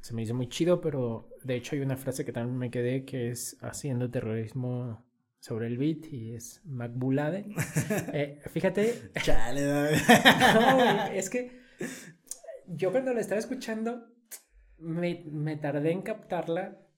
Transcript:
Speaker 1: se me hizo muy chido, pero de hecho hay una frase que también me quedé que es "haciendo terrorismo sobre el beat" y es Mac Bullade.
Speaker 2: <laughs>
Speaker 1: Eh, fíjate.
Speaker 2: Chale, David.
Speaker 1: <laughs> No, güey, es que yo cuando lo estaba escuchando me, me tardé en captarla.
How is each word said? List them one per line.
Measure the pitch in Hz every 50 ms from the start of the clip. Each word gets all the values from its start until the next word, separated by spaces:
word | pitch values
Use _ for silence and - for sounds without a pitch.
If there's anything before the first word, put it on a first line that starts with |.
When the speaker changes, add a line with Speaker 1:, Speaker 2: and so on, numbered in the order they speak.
Speaker 1:
se | - - 113
me | 113 113
hizo | 107 117
muy | 127 123 120
chido, | - - 170 170 180 170
pero | 170 160 147 135 123 120 113 110 - - - - -
de | 127 127
hecho | 123 120 - -
hay | 143 135
una | 135 131
frase | 135 - 135 127 - 143
que | 127 -
también | 120 117 120 127
me | 127 127 120
quedé | 120 127 120 123 127 135 131
que | - - 131 120 120
es | 123 120 - - - _
"haciendo | - 120 - - - 147 127 120 123 120
terrorismo | 120 131 113 110 110 113 113 110 - 131 123 123 123 123 123 123 117 117 _ _ _ _ _ _ _ _
sobre | - - 123 110 117
el | 117 120
beat" | 120 139 156 160 151 - -
y | 139 123 113 113 120
es | 117 - - - - _
Mac | 180 135 120 120 120 120
Bullade. | 127 127 131 131 139 147 151 170 202 208 - -
Speaker 2:
<laughs> | - - - - 160 - - 220 220 - - 277
Speaker 1:
Eh, | 143 147 139 143 - - -
fíjate. | - 170 180 190 175 196 208 226 240 - - - - -
Speaker 2:
Chale, | - 165 151 - - 120 131 143 143
David. | 143 143 147 143 151 156
Speaker 1:
<laughs> | 151 147 - 233 - - - - 160 254 247 - -
No, | 233 254 269
güey, | 262 262 226 226 226 208 196 220 190
es | 185 -
que | - 247 247 - - - - - - _ - - - - - - - _ _ - - - - - - - -
yo | - 170 143 185 185
cuando | 185 262 262 262 254
lo | 226
estaba | 196 - - -
escuchando | 220 - 262 - - - 220 220 220 226 247 240 - - _ _ _ _ - - _ _ _ - _ _ _ _
me, | 160 165 160 170 175 175 170 170 - -
me | 147 151 147 156 156
tardé | 147 - 143 139 147 147 160
en | 170 190
captarla. | 185 - - 214 - - 190 170 156 - 165 175 190 202 - - _ _ _